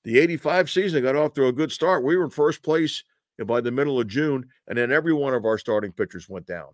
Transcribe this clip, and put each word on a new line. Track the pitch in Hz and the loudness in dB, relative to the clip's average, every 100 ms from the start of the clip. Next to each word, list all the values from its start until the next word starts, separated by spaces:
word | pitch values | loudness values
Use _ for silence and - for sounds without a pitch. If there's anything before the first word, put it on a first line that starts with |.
the | 113 120 | 2 4
eighty-five | 170 165 - 175 180 | 4 0 0 0 2
season | 185 196 156 | 0 0 0
got | 127 143 | 0 0
off | 151 | 0
to | - 135 | 2 2
a | |
good | 127 151 | 2 -4
start. | - 165 175 | 0 0 2
We | 127 180 | 2 0
were | |
in | 156 | 0
first | - 147 156 | 2 0 0
place | - 160 156 - - _ _ - 104 | -2 0 0 -4 -14 _ _ -10 -2
by | 117 | -2
the | 120 | 0
middle | 123 143 127 | -2 0 0
of | 113 | -2
June, | 120 151 135 127 _ - | -2 -2 -2 -6 _ -8
and | 117 | -2
then | 120 | 0
every | 147 160 | 2 2
one | 151 139 | 0 0
of | 127 110 | 0 0
our | 107 | -2
starting | - 107 101 | 0 -2 -2
pitchers | 90 98 92 - | -6 -6 -6 -12
went | 95 | -14
down. | 85 87 69 | -10 -12 -12